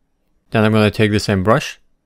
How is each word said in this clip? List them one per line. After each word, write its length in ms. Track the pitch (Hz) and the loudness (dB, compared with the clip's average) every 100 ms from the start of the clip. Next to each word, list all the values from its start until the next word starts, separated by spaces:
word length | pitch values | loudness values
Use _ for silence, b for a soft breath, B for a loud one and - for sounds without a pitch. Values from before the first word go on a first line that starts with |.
| _ _ _ _ _ | _ _ _ _ _
Then 140 | 113 107 | -2 2
I'm 80 | |
gonna 180 | 107 107 | 2 0
take 200 | - 110 | 0 0
the 80 | 104 | 0
same 240 | - 98 | -2 -2
brush, 360 | 92 135 - - _ _ | 0 0 -2 -14 _ _